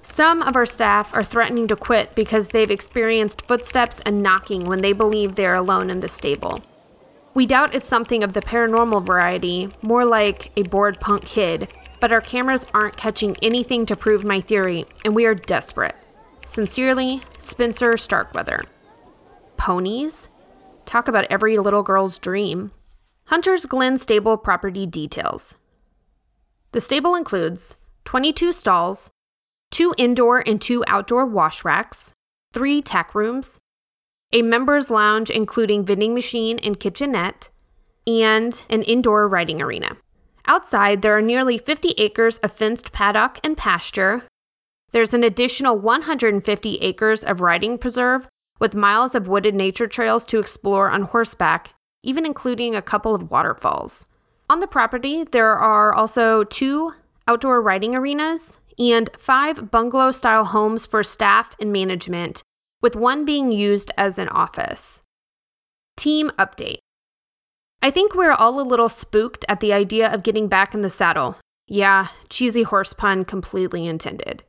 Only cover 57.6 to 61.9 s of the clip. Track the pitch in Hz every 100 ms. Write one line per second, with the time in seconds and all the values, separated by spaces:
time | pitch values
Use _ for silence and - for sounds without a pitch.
57.6 | 214 190 214 254 269 285 311 330 - -
58.6 | _ - 240 233 226 - - 262 294 302
59.6 | 214 233 233 262 262 262 247 220 208 202
60.6 | 214 226 - 220 208 - 208 208 233 -
61.6 | 214 202 190